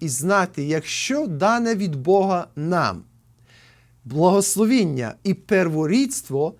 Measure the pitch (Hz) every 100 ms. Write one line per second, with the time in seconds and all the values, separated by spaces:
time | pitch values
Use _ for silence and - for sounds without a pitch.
0 | 160 123 156 202 180 165 143 156 151 -
1 | - 277 294 151 190 233 233 220 196 143
2 | 131 196 196 180 - - 151 175 127 90
3 | - _ _ _ _ _ - _ _ _
4 | 123 139 175 196 196 - 220 262 185 135
5 | 117 - 196 185 - 196 175 156 156 220
6 | 269 - - 135 156 -